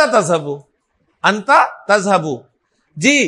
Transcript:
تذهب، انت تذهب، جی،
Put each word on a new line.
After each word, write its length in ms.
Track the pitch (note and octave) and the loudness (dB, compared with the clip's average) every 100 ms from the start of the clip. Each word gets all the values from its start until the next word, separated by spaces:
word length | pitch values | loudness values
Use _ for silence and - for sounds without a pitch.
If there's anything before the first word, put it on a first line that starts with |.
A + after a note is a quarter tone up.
| D4 | 2
تذهب، 340 | A#3 E3 E3 D3 C#3+ - _ _ _ _ _ | 2 0 -2 -4 -12 -16 _ _ _ _ _
انت 260 | F3 G#3 G3+ D#4+ - - - | -4 -2 2 2 2 -4 -2
تذهب، 360 | G#3 F#3+ F#3 D#3 B2 - _ _ _ _ D3+ | 0 2 -2 -2 -8 -12 _ _ _ _ -4
جی، 220 | A3 C#4+ | 0 2